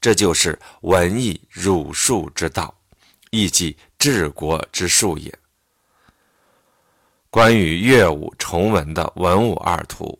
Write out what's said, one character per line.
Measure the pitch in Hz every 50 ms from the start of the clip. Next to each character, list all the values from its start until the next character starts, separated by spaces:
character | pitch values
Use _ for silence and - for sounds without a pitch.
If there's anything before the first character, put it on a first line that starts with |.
这 | - 117 110
就 | 90 104 92 82
是 | - - 87 78 - - - - _ -
文 | 87 90 92 87 87 98 117
艺 | 127 113 85 - _ _
儒 | _ - 90 98 95 87 73 71 73
术 | - - - 131 104 80 73
之 | 71 - - 80
道， | - - 85 - - _ _ _ _ _ _ _ _ _ _ _
亦 | - 110 104 90
即 | - - 87 80 71 _ - _ _ _
治 | - 147 139 110 85 73
国 | 71 - 80 76 80 78 - -
之 | - - 92
术 | 87 - - - 101 80 76
也。 | 73 - - - _ _ _ _ _ _ _ _ _ _ _ _ _ _ _ _ _ _ _ _ _ _ _ _ _ _ _ _ _ _ _ _ _ _ _ _ _ _
关 | - 110 113 110 117 113
于 | 95 80 80 85
乐 | 98 120 135 123 101 87
舞 | 78 73 78 80 - _
崇 | - - 85 85 92 107
文 | 110 92 76 73 80
的 | 82 82 - -
文 | - 90 90 90 98 113 117
武 | 92
二 | - - 90 87 80 - -
途 | - - - - - -